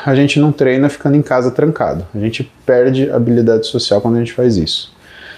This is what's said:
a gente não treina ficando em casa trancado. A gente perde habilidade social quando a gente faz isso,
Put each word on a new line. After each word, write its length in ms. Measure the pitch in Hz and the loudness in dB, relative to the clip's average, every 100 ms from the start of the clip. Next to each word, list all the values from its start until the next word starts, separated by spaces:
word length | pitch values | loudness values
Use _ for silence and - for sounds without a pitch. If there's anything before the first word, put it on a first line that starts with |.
a 100 | 139 | -2
gente 240 | 135 143 151 | 2 2 2
não 140 | 147 | 0
treina 360 | 147 131 131 139 | 2 0 2 0
ficando 280 | - 143 147 | -2 0 0
em 60 | |
casa 280 | 143 127 123 | 2 0 0
trancado. 560 | 123 151 156 98 78 90 | 0 -2 0 -4 -4 -8
A 40 | 104 | -4
gente 320 | 110 113 - _ - | -4 -4 -12 _ 0
perde 440 | 123 127 131 139 | 2 4 2 0
habilidade 560 | 127 117 120 117 113 - | 0 2 2 4 2 0
social 340 | 117 - 101 | -4 0 0
quando 160 | 117 117 | 0 -2
a 20 | |
gente 140 | 117 | -2
faz 240 | - 123 98 | -2 0 0
isso, 380 | 78 - - _ - - - | -2 -6 -10 _ -20 -20 -20